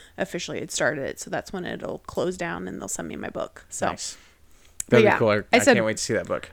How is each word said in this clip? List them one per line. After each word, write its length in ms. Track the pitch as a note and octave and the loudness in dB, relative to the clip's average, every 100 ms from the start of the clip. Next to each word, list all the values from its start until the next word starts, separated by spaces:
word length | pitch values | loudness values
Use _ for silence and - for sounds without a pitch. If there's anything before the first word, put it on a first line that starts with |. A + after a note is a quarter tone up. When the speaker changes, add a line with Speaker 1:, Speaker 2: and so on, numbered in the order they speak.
| - - | -14 -8
Speaker 1:
officially 420 | F#3+ E3+ - B2+ | -6 -6 -6 -8
had 100 | - | -6
started 320 | - C#3+ C#3 | -2 0 0
it. 160 | A#2+ - | -4 -8
So 100 | - | -6
that's 220 | D#3+ - | -6 -6
when 120 | F#3+ | -8
it'll 340 | E3+ - - - | -8 -8 -8 -10
close 360 | - - E3+ F#3 | -8 -4 -2 -2
down 320 | E3+ E3+ F#3 | -4 -4 -6
and 120 | - | -8
they'll 80 | - | -8
send 200 | - E3 | -8 -8
me 80 | - | -8
my 140 | - | -8
book. 340 | - - - - | -6 -8 -10 -16
So 180 | - - | -6 -4
Speaker 2:
Nice. 300 | - - - - _ - - - - - | -4 -8 -14 -20 _ -20 -20 -18 -14 4
Speaker 1:
But 100 | A#3+ | 6
Speaker 2:
That'd 60 | G#3 | 6
Speaker 1:
yeah, 80 | |
Speaker 2:
be 40 | - | 6
cool. 100 | A2 | 4
I, 60 | G#2 | 2
Speaker 1:
I 40 | - | 4
Speaker 2:
I 40 | A#3+ | 4
Speaker 1:
said 160 | C#4 | 6
Speaker 2:
can't 100 | A#3+ A2 | 6 4
wait 100 | A2 | 0
to 60 | |
see 100 | - | 0
that 140 | G#2 - | -2 0
book. 200 | F2 - | -4 -2